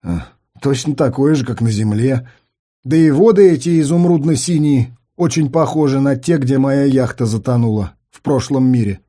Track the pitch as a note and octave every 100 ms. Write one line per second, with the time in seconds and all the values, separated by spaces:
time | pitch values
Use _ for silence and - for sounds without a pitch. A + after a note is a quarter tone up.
0 | E2+ E2+ - _ _ - C#3 C3 D3+ C#3
1 | C#3 - C#3 D#3 A#2+ A#2 A2+ G#2 G#2+ G#2
2 | B2 B2+ B2 _ _ _ _ _ B2+ D#3+
3 | D#3+ C#3 G#3+ G3+ F#3+ E3 E3+ E3 C#3+ E3+
4 | F3 E3 D3 D3+ - E3 D3+ C#3 A2+ -
5 | _ - F3 E3 D3 D#3+ D3 D#3 D3 C3+
6 | C#3 C3 C#3+ E3 B2+ C3+ C3+ C#3 C#3 C3
7 | B2 - A#2 A2 G2+ A#2+ A#2 G#2+ G2 _
8 | _ - - C#3 - C3+ C3 B2+ G#2+ F#2+